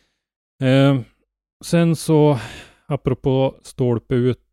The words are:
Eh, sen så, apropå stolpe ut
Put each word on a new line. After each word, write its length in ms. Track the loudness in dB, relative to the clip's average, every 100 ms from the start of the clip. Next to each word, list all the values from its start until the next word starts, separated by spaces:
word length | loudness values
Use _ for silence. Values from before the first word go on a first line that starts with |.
| _ _ _ _ _ -4
Eh, 360 | 2 4 4 0 -6 _ _ _ _ _ -4
sen 300 | 0 0 0
så, 440 | 0 2 2 0 -6 -18 -20 _ -10
apropå 680 | -6 -4 -4 -2 0 -2 -4
stolpe 540 | -12 -4 -2 -2 -2 -2
ut 260 | -2 -4 _